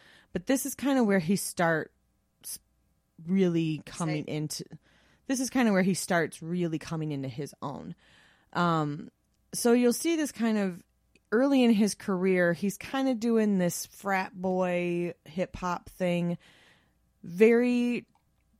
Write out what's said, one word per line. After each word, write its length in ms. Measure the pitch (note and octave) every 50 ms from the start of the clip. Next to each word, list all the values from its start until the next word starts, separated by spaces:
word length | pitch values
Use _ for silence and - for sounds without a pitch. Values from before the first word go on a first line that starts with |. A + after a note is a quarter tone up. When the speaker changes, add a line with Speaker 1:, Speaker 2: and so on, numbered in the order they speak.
| - - - - _ _
Speaker 1:
but 160 | - A3 - -
this 180 | C4+ C4+ -
is 80 | C#4 -
kind 240 | - - C#4+ C4+ C4
of 80 | A#3
where 140 | G3+ G3 G3
he 160 | D#3 D#3+ G3+
starts 1200 | - - - - - F3 E3 E3 D#3 - - _ _ _ _ _ _ _ _ _ _ - - - - _ _ _ _ _ _ _ _ _ _ _ - D#3+ E3
really 560 | F#3+ F#3+ F#3 F3 E3+ E3 E3 D#3 D#3 C#3+ -
coming 400 | - - - F3 D#3 D#3 D3+ -
Speaker 2:
Say 60 | - -
Speaker 1:
into, 300 | D3+ D3+ D3 - - - - - - _ _ _ _ _ _ _ _ _ -
this 120 | C4+ A#3+
is 120 | C4+ A#3
kind 160 | - C4 A#3+ A3
of 60 | G3
where 100 | F#3 F#3+
he 100 | G3 F#3
starts 480 | - - - F#3 E3+ D#3+ - - -
really 380 | E3 E3 F3 F3+ F3 E3 D#3+ D#3
coming 320 | - - E3+ D#3+ D#3 D#3
into 160 | D3 C#3 C3+ C3
his 260 | A2+ C#3+ C#3+ C3+ - -
own. 320 | - C#3+ C3+ E2 D#2+ - E3+ - _ _ _ _ _ _ _ _ _ _ -
Um, 580 | F3 F3 F3 E3 D#3+ D3+ D3 C#3+ D#3 - - - _ _ _ _ _ _ _ -
so 200 | - - A#3+ A#3
you'll 200 | B3 B3 A#3+ A#3
see 220 | - - E4 E4+
this 160 | D#4 D4+ -
kind 260 | - - A#3 A3+ G#3+ G#3+
of 240 | G3 F#3 E3+ F3 - _ _ _ _ _ _ _ _ _
early 320 | G#3 A3+ C4+ C#4+ C#4 C4 B3
in 80 | A#3
his 220 | A3+ G3 A3 G3 -
career, 600 | - - - F#3+ F3+ F#3 F#3+ F#3 F3+ F3 E3+ E3+
he's 240 | - G3+ G3 - -
kind 320 | - - - C4+ C4+ C4
of 100 | B3+ G#3+
doing 400 | A3 A#3+ A3+ A3 G#3+ G#3+ G3+ F#3
this 260 | F3+ F3 - - -
frat 480 | - - - - G3+ G3 F#3+ F#3+ - -
boy 800 | F#3 F3+ F#3+ F#3 F#3 F#3 F3+ F3+ F3 F3 F3 F3 F3 F3 F3 - _ -
hip 300 | - - F#3 F3+ - -
hop 340 | - F#3 F3+ F3 - - -
thing, 500 | - - F#3 F3 F3 F3 F3 E3+ F3 - _ - - _ _ _ _ _ _ _ _ _ _ _ _ _ -
very, 840 | - E3+ F3+ A3 A3+ A#3 A#3 B3 B3 B3 A#3+ A#3+ A#3+ A#3+ - - _ _ _ _ _ _ _ _ _ _